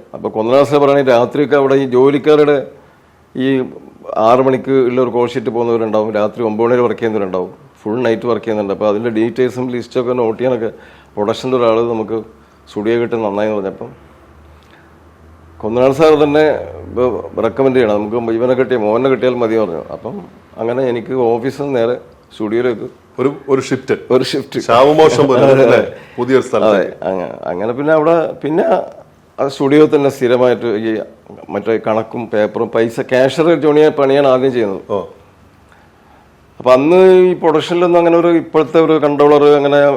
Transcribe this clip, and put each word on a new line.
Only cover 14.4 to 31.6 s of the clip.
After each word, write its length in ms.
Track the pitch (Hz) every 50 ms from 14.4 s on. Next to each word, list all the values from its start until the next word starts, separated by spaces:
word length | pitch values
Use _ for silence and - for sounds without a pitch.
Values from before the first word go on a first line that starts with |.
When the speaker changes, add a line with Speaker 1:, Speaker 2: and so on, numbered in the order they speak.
| - - - - _ _ - _ _ _ _ _ _ - _ _ - - - - - - - -
Speaker 1:
കൊന്നനാട് 340 | 110 107 110 123 127 139
സാർ 160 | 131 143 160 156
തന്നെ 500 | 156 143 151 143 143 151 156 151 123 - 95 - - - 90 90 98 113 127 123 104 85 - - - 87
റെക്കമെൻഡ് 360 | 107 - - 131 135 135 123
ചെയ്യണം, 180 | 131 120 104 104
"നമുക്ക് 380 | 104 107 104 113 123 117 113
ഇവനെ 220 | 113 113 123 123 127
കിട്ടിയ, 220 | 123 131 110 127
മോഹനെ 320 | 120 104 104 110 117 131 135
കിട്ടിയാൽ 260 | 131 110 123 127 123
മതി" 240 | 123 120 110 113 113
പറഞ്ഞു. 260 | 107 90 82 73 - -
അപ്പം 280 | - - - 113 170 202 - - - - _ _ - 110
അങ്ങനെ 240 | 113 117 123 131
എനിക്ക് 300 | 135 123 120 117 104 120
ഓഫീസിൽ 500 | 127 131 120 113 117 117 113 135 135 143
നിന്ന് 180 | 143 143 135 120
നേരെ 140 | 113 117 123 - - - - _ _ _
സ്റ്റുഡിയോയിലേക്ക് 580 | - - 110 104 110 120 123 127 113 101 117 123 - _ _ _ - -
Speaker 2:
ഒരു, 140 | 127 143 147 - - -
ഒരു 120 | 135 131
ഷിഫ്റ്റ്. 340 | 127 - 139 123 - - 110 - - -
Speaker 1:
ഒരു 140 | 120 127 127
ഷിഫ്റ്റ്. 360 | - - 143 - - - 123
Speaker 2:
ശാപമോക്ഷം 680 | - - 117 120 135 147 151 156 156 - - - 143 131
പോലെ, 120 | 127 -
Speaker 1:
അതെ, 120 | 139 135
Speaker 2:
അല്ലേ? 260 | 135 135 131 117 117 110
Speaker 1:
അതെ. 140 | 104 - - - - - - -
Speaker 2:
പുതിയൊരു 280 | 120 123 135 131 -
സ്ഥലത്തേക്ക്. 460 | - - 107 101 110 101 98 - - - - -
Speaker 1:
അതെ, 60 | 92
അങ്ങ-, 320 | 95 92 87 - - -
അങ്ങനെ 300 | - - 90 90 101 113
പിന്നെ 200 | 120 131 143 151
അവിടെ, 400 | 160 156 151 160 170 170 156 -
പിന്നെ 320 | - - - 143 156 180 - - - 120 - - - - - _ _ _ _ _ - -
ആ 60 | 131 139
സ്റ്റുഡിയോ 380 | 135 - 147 135 143 151 156
തന്നെ 240 | 151 151 143 139 139
സ്ഥിരമായിട്ട് 560 | 139 - 131 117 123 123 127 123 120 104 113
ഈ 320 | 117 101 107 113 113 110 101 - - - _ _ - 101 - - -
മറ്റേ 320 | 87 101